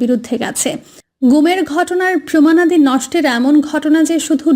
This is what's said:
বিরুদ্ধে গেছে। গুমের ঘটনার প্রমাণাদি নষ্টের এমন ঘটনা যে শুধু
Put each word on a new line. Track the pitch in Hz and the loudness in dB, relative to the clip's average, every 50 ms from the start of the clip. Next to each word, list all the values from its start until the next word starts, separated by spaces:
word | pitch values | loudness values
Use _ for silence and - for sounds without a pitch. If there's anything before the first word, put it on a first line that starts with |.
বিরুদ্ধে | 240 233 247 233 247 - 240 | 0 -2 -2 -2 -4 -6 -6
গেছে। | 226 226 - - - - 262 - - - _ - - _ _ _ - 262 240 | -6 -6 -6 -6 -6 -6 -6 -8 -10 -14 _ -20 -20 _ _ _ 0 2 2
গুমের | 269 302 294 339 370 381 320 | 4 4 4 2 0 0 -2
ঘটনার | - 285 339 349 339 349 359 370 370 370 311 - | -4 -4 -4 -4 -2 -2 -2 -2 -2 -2 -4 -4
প্রমাণাদি | - - 320 285 320 330 339 349 311 359 320 285 269 | -2 0 2 4 4 4 2 2 2 2 2 2 2
নষ্টের | 254 262 - - - 349 302 269 240 | 2 -2 -2 -2 -2 -2 0 0 0
এমন | 240 247 277 294 302 | 0 0 2 2 2
ঘটনা | 285 294 - 302 302 311 302 320 311 | 0 0 -4 -4 0 0 2 2 2
যে | 311 330 311 | 0 0 -2
শুধু | - - 320 269 - 320 277 | -2 -2 -2 -2 0 0 0